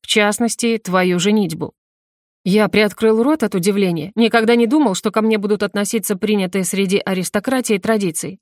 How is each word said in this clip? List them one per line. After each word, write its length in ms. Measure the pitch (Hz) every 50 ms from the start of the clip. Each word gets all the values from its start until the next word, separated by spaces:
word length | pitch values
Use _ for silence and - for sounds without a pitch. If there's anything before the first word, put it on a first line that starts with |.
в 60 | _
частности, 720 | - - 220 208 208 208 - 240 233 - - - 233 226 220
твою 400 | - - 180 185 180 185 180 180
женитьбу. 560 | 170 202 208 220 202 170 - - 151 - - _ _ _ _ _ _ _ _ _ _ _ _ _ _
Я 260 | 190 185 214 214 196
приоткрыл 540 | - 202 220 208 - - 226 220 220 220 233
рот 200 | 277 311 311 -
от 120 | 214 -
удивления, 560 | 190 165 196 202 202 196 185 170 165 147 196 -
никогда 420 | 214 233 220 - 233 220 220 240
не 100 | 240 233
думал, 280 | 214 247 311 294 226 185
что 160 | - - 220
ко 100 | 190 226
мне 160 | 214 220 220
будут 260 | 220 196 208 214 190 208
относиться 540 | 202 - 202 208 196 - 226 185 - 214
принятые 480 | 180 - 208 214 208 190 180 - 196 185
среди 380 | 175 - 190 196 185 190 196 -
аристократии 720 | - 196 185 180 - - 208 202 - 254 262 240 - 220
традиции. 600 | 190 185 214 226 214 202 180 160 - - 147 190 -